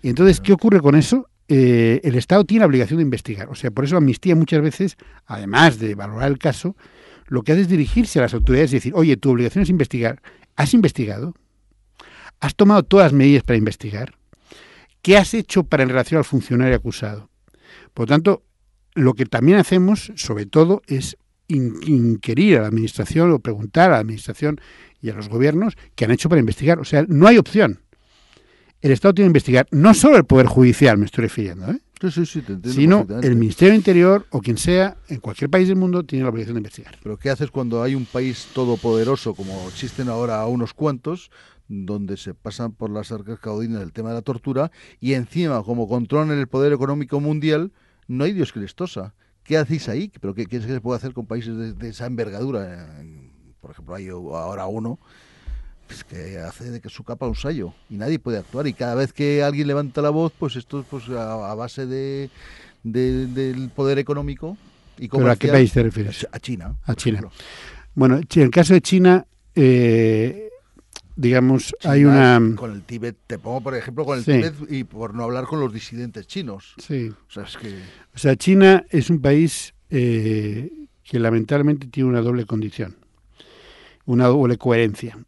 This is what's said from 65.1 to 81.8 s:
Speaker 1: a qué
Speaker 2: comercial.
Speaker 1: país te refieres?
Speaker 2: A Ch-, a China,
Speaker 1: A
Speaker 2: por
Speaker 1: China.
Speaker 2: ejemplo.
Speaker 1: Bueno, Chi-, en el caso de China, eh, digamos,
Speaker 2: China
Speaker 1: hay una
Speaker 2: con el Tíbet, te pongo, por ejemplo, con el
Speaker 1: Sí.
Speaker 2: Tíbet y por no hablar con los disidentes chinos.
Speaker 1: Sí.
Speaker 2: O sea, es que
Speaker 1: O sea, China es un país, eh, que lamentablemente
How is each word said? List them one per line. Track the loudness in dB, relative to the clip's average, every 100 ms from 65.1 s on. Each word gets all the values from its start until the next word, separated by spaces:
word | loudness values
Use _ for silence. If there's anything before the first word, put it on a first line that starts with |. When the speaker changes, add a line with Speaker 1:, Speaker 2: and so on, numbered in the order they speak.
| 0 2
Speaker 1:
a | 2
qué | 2
Speaker 2:
comercial. |
Speaker 1:
país | 4 4
te | 2
refieres? | 0 -2 -8 -10
Speaker 2:
A | -14
Ch-, |
a | -14
China, | -12 -12 -12 -10
Speaker 1:
A | -8
Speaker 2:
por | -4
Speaker 1:
China. | -4 -4
Speaker 2:
ejemplo. | -8 -18 -20 -20 -20 -20 -12
Speaker 1:
Bueno, | 2 2 2
Chi-, | 0 2
en | 4
el |
caso | 4 4
de | 4
China, | 4 4 6 4 0 _ _
eh, | 2 4 6 4 4 2 0 -2 -6 -18 -20 _ _ _ -20 _ -4
digamos, | 2 4 4 2 -2 -8
Speaker 2:
China | 0
Speaker 1:
hay | 4
una | 6 8 6 6 4 0
Speaker 2:
con | -10
el | -14
Tíbet, | -14 -10 -10 -12 _
te | -12
pongo, | -10 -10
por | -8 -10
ejemplo, | -10 -8 -6
con | -4
el |
Speaker 1:
Sí. | 2
Speaker 2:
Tíbet | 2 2 -6 -10
y | -10 -10
por | -12 -12
no | -8
hablar | -8 -8 -8
con | -6
los | -6
disidentes | -8 -14 -14 -14 -16 -14
chinos. | -12 -12 -16 -20 -20
Speaker 1:
Sí. | -10 -8 -8 -14 _
Speaker 2:
O |
sea, | -18
es | -18 -16
que | -16 -16 -20 -20 _ -4
Speaker 1:
O |
sea, | 0 0
China | 2 6 8 6 2
es | -4 0
un | 0
país, | 2 2 2 -4 -14 _ _
eh, | -4 -2 -2 -2 -2 -4 -8 -12 -16 -20 _
que | -8 -4
lamentablemente | 0 -2 -2 -2 0 -2